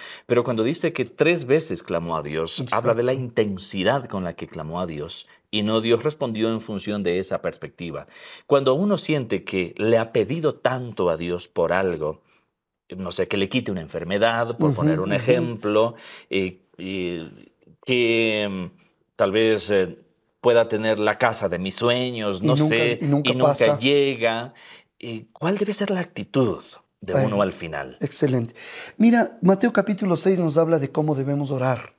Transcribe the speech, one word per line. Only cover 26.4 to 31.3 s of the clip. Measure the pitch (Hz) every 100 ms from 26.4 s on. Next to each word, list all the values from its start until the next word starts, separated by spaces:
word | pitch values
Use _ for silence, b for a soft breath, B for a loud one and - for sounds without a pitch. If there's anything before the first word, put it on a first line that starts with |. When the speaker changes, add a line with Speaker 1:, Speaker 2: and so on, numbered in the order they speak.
| 117 82 - - _ _
Speaker 1:
de | 95
Speaker 2:
Ay, | 92 131
Speaker 1:
uno | 101
al | 98
final? | - 82 73 65 -
Speaker 2:
excelente. | 147 - 143 127 113 - B B B -
Mira, | 226 233 - -
Mateo | 180 196 240
capítulo | 214 196 190 196 165
seis | 190 180
nos | 165 147
habla | 160 160
de | 135
cómo | - 151 139
debemos | 135